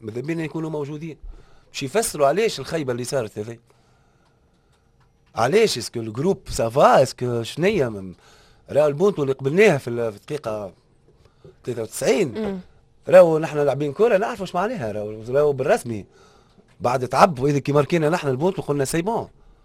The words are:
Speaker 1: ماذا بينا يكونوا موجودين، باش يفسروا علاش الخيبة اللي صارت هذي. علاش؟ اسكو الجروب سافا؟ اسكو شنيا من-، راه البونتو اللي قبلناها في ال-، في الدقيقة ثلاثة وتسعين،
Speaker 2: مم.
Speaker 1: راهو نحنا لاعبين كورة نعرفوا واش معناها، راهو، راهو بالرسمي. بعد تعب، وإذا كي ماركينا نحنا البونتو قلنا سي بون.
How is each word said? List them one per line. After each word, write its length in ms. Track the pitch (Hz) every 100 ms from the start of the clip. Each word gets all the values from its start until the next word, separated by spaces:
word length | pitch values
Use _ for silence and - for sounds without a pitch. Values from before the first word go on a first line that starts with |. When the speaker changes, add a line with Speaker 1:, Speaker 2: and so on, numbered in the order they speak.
Speaker 1:
ماذا 200 | 110 117
بينا 240 | 143 165
يكونوا 260 | 156 160 160
موجودين، 460 | 151 143 151 160 - - - - - _
باش 100 | -
يفسروا 440 | 135 208 226 156 139
علاش 340 | 175 226 -
الخيبة 320 | 131 165 131
اللي 120 | 120
صارت 340 | 123 139 107 107
هذي. 220 | 107 113 _ _ _ _ _ _ _ _ _ _ _ _ _ _ _ _ _
علاش؟ 440 | - 123 202 214 123
اسكو 220 | - 120
الجروب 420 | 110 110 175 190 -
سافا؟ 540 | - 117 127 214 208
اسكو 400 | 127 - 123 117
شنيا 460 | 113 - 185 214 123
من-، 260 | 104 95 85 - - _ _ -
راه 160 | 120 151
البونتو 360 | 143 202 151
اللي 120 | 135
قبلناها 440 | 131 135 170 214 143
في 120 | 123
ال-، 220 | 120 113
في 60 | 104
الدقيقة 540 | - 151 113 107 98 - _ _ _ _ _ _ - -
ثلاثة 180 | - 117
وتسعين، 600 | 110 - 147 254 151 151
Speaker 2:
مم. 180 | 214 185 - _ _ _ -
Speaker 1:
راهو 300 | 180 170 156
نحنا 220 | 160 151
لاعبين 320 | 143 131 147
كورة 240 | 135 233 190
نعرفوا 240 | 233 214
واش 140 | 180
معناها، 380 | 175 208 233 110
راهو، 300 | 104 104 110 110
راهو 240 | 135 147
بالرسمي. 540 | 135 139 233 120 107 - _ - _ _ _ _ -
بعد 280 | 120 131 123
تعب، 300 | 135 190 123
وإذا 200 | 143 143
كي 140 | 143
ماركينا 360 | 147 135 170 151
نحنا 220 | 175 147
البونتو 320 | 127 180 190
قلنا 220 | - 143
سي 180 | 131 165
بون. 260 | 180 214 95 _ - _